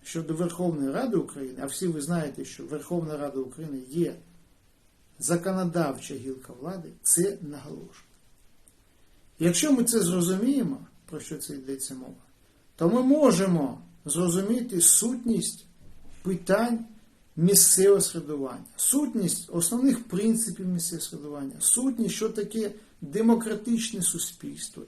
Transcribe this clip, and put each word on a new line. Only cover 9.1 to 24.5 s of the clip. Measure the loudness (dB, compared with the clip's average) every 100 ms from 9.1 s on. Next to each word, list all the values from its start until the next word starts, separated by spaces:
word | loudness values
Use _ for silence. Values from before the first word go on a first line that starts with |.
| _ _ 0
Якщо | 0 2 4
ми | 4
це | 4 2
зрозуміємо, | 2 2 2 2 2 2 0 -4 -12 _ -14
про | -12
що | -10 -10
це | -10
йдеться | -10 -10 -8 -8
мова, | -10 -14 -18 -20 _ _ _ _ 0
то | 2
ми | 4
можемо | 6 8 6 6 4 2 0 -6 -16 -14
зрозуміти | -4 0 2 2 0 -2 -2 4
сутність | 4 4 2 -2 0 0 -2 -8 -18 -20 -20 -18 -18 -8
питань | -4 -2 2 2 2 -2 -6 -18 -20 _ _ 2
місцевого | 6 8 8 8 8 8
самоврядування, | 4 -4 -6 -6 -6 -8 -12 -4
сутність | 0 2 0 0 0 -2 -4
основних | -2 0 2 2 2
принципів | -2 0 2 2 0 -4 -4
місцевого | -2 -4 -6 -10
самоврядування, | -10 -10 -10 -10 -2
сутність, | 0 2 0 0 -2
що | 0 -2
таке | -2 -6 -4 -6 -8 -20 -16
демократичне | -4 2 4 4 2 -4 -2 -2 -2 -2
суспільство | -2 -2 -8 -10 -14